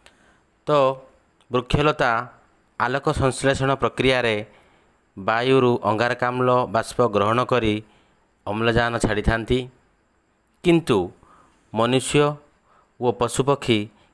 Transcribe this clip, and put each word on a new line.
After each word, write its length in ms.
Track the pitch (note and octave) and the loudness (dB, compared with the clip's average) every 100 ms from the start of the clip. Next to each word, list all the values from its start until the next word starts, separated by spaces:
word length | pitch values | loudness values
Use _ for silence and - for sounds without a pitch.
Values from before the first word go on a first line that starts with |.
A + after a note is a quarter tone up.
| - _ _ _ _ _ - | -20 _ _ _ _ _ 0
ତ 40 | D3 C3+ C3+ - _ _ _ _ | 2 2 -2 -12 _ _ _ _
ବୃକ୍ଷଲତା 600 | B2 B2 C#3+ D3 D3 C3 A2+ B2 - _ _ _ - | -4 0 2 2 2 0 0 -4 -16 _ _ _ -6
ଆଲୋକ 260 | A#2+ C3+ D#3 D3 | -2 -2 -2 0
ସଂଶ୍ଳେଷଣ 500 | C3+ - C#3 C3 C3+ C3 | -2 0 -2 0 0 0
ପ୍ରକ୍ରିୟାରେ 560 | A2+ - B2+ B2+ A#2 G#2 A2 _ _ _ _ _ _ - | -2 0 0 2 0 -2 -6 _ _ _ _ _ _ -8
ବାୟୁରୁ 560 | G2 A2+ B2+ C3+ B2 A#2+ G2+ | -2 0 2 4 4 2 0
ଅଙ୍ଗାରକାମ୍ଳ 600 | G#2+ A#2+ B2 B2 B2+ B2+ B2 A#2+ | 0 0 0 -2 0 2 2 0
ବାଷ୍ପ 240 | A2 - - A#2+ | -2 -4 -2 0
ଗ୍ରହଣ 240 | G2+ G2+ A#2+ B2 | 2 0 0 0
କରି 220 | B2 A2 G#2 - _ _ _ _ _ - | 0 0 -2 -8 _ _ _ _ _ -10
ଅମ୍ଳଜାନ 460 | G#2+ A#2 A2+ A#2+ A#2 | -2 0 0 0 -2
ଛାଡ଼ିଥାନ୍ତି, 600 | G#2+ G#2 G2+ A2+ A2 B2+ B2 _ _ _ _ _ _ _ _ _ | -2 0 -2 -2 -2 -4 -4 _ _ _ _ _ _ _ _ _
କିନ୍ତୁ 340 | F3 E3+ E3 G#2+ F2 - _ - _ _ _ | 2 2 2 0 0 -10 _ -20 _ _ _
ମନୁଷ୍ୟ 500 | G#2+ A#2 C3 - D3 D3 D3 _ _ _ _ _ _ | -2 0 0 0 0 0 -2 _ _ _ _ _ _
ଓ 80 | B2 - | -4 0
ପଶୁପକ୍ଷୀ 600 | A#2 - C3 C#3 - G#2+ G#2 _ _ | -2 0 0 -2 0 0 -2 _ _